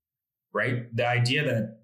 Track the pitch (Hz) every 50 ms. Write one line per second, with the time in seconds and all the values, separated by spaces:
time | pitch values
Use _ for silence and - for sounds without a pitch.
0 | _ _ _ _ _ _ _ _ _ _ - 104 110 131 123 120 - - 113 117
1 | 120 120 120 123 120 123 135 151 151 131 117 110 - - - -